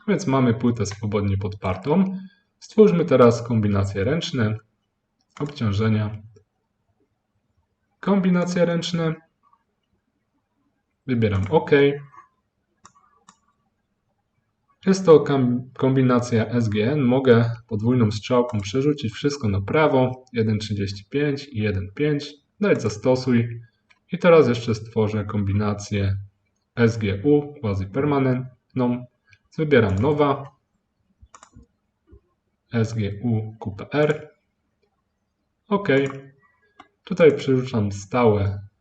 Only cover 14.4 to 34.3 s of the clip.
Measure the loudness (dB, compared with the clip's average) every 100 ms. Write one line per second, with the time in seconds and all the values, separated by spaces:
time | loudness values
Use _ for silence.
14.4 | _ _ _ _ -2 2 6 6 6 0
15.4 | 0 -2 -6 -4 0 2 2 2 0 -2
16.4 | 0 -2 -2 0 0 0 2 2 4 4
17.4 | 4 -4 -8 -4 0 2 2 -2 -2 0
18.4 | 0 -2 -4 -2 0 -2 -4 -4 -4 -2
19.4 | -4 -4 -2 0 2 2 0 -2 -8 -4
20.4 | -2 -2 -4 -6 -6 -8 -8 -4 -2 -4
21.4 | -8 -6 -4 -4 -6 -4 -2 -2 -6 -18
22.4 | _ -4 0 0 -2 -4 -2 0 2 0
23.4 | 0 -6 -18 _ _ _ _ 0 6 6
24.4 | 6 2 -4 -6 -4 -2 -2 -2 -4 -4
25.4 | -2 0 -2 -4 -4 -2 -2 -4 -8 _
26.4 | _ _ _ 0 2 2 -4 -2 2 2
27.4 | 2 -6 -4 -4 -4 -4 -2 0 0 -2
28.4 | -6 -16 _ -4 -2 -4 -8 _ _ _
29.4 | _ -6 2 2 2 0 0 2 0 -2
30.4 | -8 _ _ _ _ _ _ _ -20 -20
31.4 | -20 -20 -20 _ _ _ _ -20 _ _
32.4 | _ _ _ -4 -4 -4 -6 -6 -4 -4
33.4 | -4 -10 -12 -12 -6 0 0 -2 -8